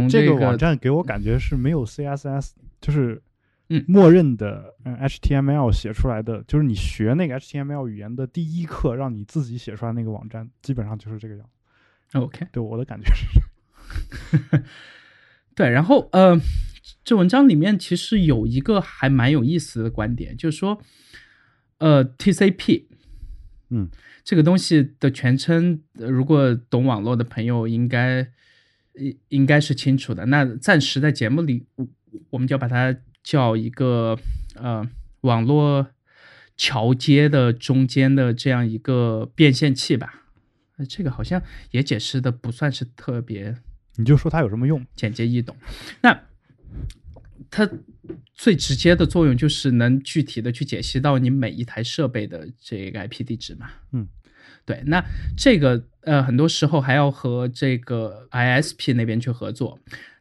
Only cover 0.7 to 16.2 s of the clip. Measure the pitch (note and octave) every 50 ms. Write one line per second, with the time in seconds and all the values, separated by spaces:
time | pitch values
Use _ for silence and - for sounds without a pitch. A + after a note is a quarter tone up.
0.7 | D3+ A#2+ - B2+ C#3 E3 F3+ - G#2 G#2 G2+ A2 A#2 B2+ - - C#3+ B2+ B2 C#3+
1.7 | E3+ D3 A#2 G#2+ - - C#3+ C#3 C#3+ C#3 - C#3 C3+ C#3 C3+ - - _ - -
2.7 | - _ - D3 D3 D3 C3 A#2 A2 - - _ _ _ _ _ _ _ _ -
3.7 | E3 - - F3 F3+ G3+ F#3 D#3+ F3 F#3 D#3+ C#3 A#2+ G#2 G#2 G2+ G2+ G2 - -
4.7 | - _ A#2+ B2+ B2 A#2+ C3+ C#3 - - - - D3 C#3 C#3 C#3 C#3+ D3+ C3 A2+
5.7 | G2+ - - G#2+ A2 - - C3 A2+ G#2+ A2 A#2 A2+ G#2 A2+ - C#3+ D3+ D3+ B2+
6.7 | G#2+ F#2 - - - - G#2+ A2 C3 C#3+ F3 D3 B2 C#3 - - - C#3+ C#3 C#3+
7.7 | D3 C#3+ C3 A#2 G#2+ G#2 G2+ A2 A#2+ C3 C3 B2 - E3+ E3 D#3 D#3+ F3 E3 D3+
8.7 | C#3+ - - C3+ A#2 B2+ C3+ C3 A2+ G#2 G2+ - - D#3+ C3+ A2+ A#2+ A#2+ - A2+
9.7 | G#2 G#2 A#2 A#2 A#2 A#2+ A2+ A2 G#2+ G#2 A2+ A2 A2+ A2+ A2+ A#2+ - _ - -
10.7 | C3 A#2+ G#2+ G#2+ A2 G#2+ G2+ G#2+ A2 G#2+ A2 A2 G#2 G#2 G#2+ - _ _ _ _
11.7 | _ _ _ _ _ _ _ _ - C3+ B2 D#3 - - F3 - - B2 A2+ G#2+
12.7 | A2+ A2+ C3+ - A2 G#2 G#2 - - - - - - - - - - _ _ _
13.7 | _ _ - - - - - - - - - - - D3 - - - D3 - -
14.7 | - - - - - - _ _ _ _ _ _ _ _ _ _ _ - F#3 B2
15.7 | A#2 C3+ E3 G3 C#4+ A#3+ - - - F#3